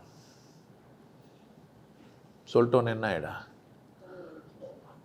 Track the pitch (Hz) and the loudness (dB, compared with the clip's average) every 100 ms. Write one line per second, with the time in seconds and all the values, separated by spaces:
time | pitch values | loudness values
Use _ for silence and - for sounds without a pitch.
0 | - - - - - - - - - - | -18 -20 -20 -20 -20 -20 -20 -20 -20 -20
1 | - - - - - - - - - - | -20 -20 -20 -20 -20 -20 -20 -20 -20 -20
2 | - - - - - 123 120 127 117 110 | -20 -20 -20 -20 0 4 6 6 4 0
3 | 110 87 73 - - - - - - - | 0 -2 -4 -10 -14 -20 -20 -20 -20 -20
4 | - 180 - - - - - - - - | -20 -18 -18 -18 -20 -18 -18 -18 -20 -20